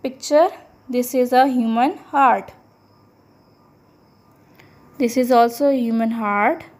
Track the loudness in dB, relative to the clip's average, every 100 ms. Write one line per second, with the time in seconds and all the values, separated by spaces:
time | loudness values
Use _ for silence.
0 | -14 -12 -2 2 2 -2 -20 _ -8 -6
1 | -2 -2 0 2 2 2 -2 0 -2 -4
2 | -6 0 2 2 -4 -20 _ _ _ _
3 | _ _ _ _ _ _ _ _ _ _
4 | _ _ _ _ _ _ _ _ _ -4
5 | -2 0 2 4 2 2 0 0 -2 -2
6 | -2 -4 -4 0 0 -2 -10